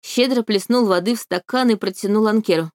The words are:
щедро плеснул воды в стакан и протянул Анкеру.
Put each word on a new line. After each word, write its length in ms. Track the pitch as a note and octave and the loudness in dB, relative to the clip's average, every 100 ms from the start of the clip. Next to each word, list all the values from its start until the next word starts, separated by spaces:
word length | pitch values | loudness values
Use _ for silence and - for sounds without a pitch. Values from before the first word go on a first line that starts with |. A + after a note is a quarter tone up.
щедро 380 | - - B3 B3+ | -4 0 2 0
плеснул 440 | A3+ G3 - A#3+ A3 | 0 -2 0 0 2
воды 280 | F3+ F3+ | 2 0
в 60 | A#3+ | -4
стакан 500 | - F3+ - B3+ B3+ | -4 -8 -4 0 0
и 60 | G#3+ | 0
протянул 500 | G3 F#3+ G3 G#3+ A3 | -2 -6 -2 2 2
Анкеру. 440 | A3 G#3+ E3 E3 | 0 2 0 -2